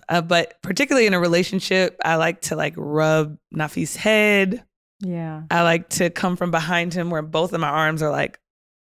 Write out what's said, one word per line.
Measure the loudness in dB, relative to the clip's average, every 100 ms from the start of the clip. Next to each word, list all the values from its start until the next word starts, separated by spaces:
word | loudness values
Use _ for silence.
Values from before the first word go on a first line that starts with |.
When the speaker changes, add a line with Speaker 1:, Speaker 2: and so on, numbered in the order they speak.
| -4
Speaker 1:
uh, | -2
but | 2 0 0 -6
particularly | -6 -2 2 4 4
in | 4
a |
relationship, | 4 2 2 -2 0 2 2 0 0
I | 0
like | 0 -2
to, | -6 -4
like, | -4 -4
rub | -4 0 2 2 0 -6 _ -6
Nafi's | -6 -4 -6 -2
head. | 2 4 4 4 2 -2 -10 _ _ _
Speaker 2:
Yeah. | -8 -6 -8 -8 -2
Speaker 1:
I | 2
like | 2 2 -2
to | -2 -2
come | 0 -2 -2
from | -2
behind | -2 0 -2 -2
him | -4 -4
where | -4
both | -2 -2 -2
of | -2
my | -2
arms | 0 0 0
are, | -2
like, | -2 -4 -6 _ _ _ _